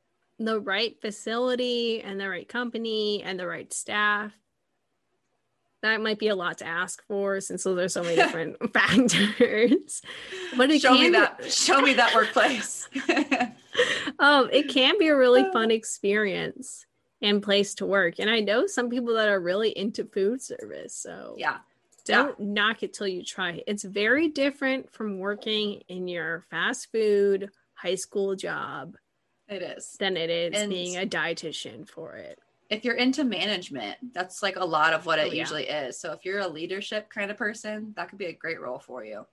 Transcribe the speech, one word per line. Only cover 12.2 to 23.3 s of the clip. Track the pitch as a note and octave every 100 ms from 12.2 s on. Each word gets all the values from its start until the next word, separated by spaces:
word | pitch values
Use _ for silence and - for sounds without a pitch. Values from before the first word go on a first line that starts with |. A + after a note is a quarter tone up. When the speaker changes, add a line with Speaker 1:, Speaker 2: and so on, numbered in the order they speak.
| G#3+ B3 A#3+ A#3+ - - -
Speaker 2:
<laughs> | C4+ - - C4+ B3 A#3+ - _ - - - - -
Speaker 1:
Um, | C#4+ C#4+ A#3+
it | B3+ C#4+
can | C4 C4 G4+
be | D#4+
a | C#4+
really | B3+ B3 C4+
fun | A#3 A3+
Speaker 2:
Uh. | A3+
Speaker 1:
experience | - - G3 G#3 G#3 F3 D#3+ - - - - _ _ -
and | G#3 G#3
place | G#3 G3+ G3+ -
to | F#3+
work. | G3 F3 F3
And | G3+
I | A3+
know | G3+ A3 G4
some | - A#3+
people | B3 A#3 A3+
that | G#3+
are | G3
really | F3 F#3+ A3 -
into | G#3 G#3
food | - G3+ G3 C4
service, | - - - - -
so | - - - - -
Speaker 2:
Yeah. | D#3 - _ _ _ _ -
Speaker 1:
don't | A#3+ C#4 -
Speaker 2:
Yeah. | G3+
Speaker 1:
knock | G#3 G#3 G#3+
it | G3+
till | - G#3
you | F3+
try | -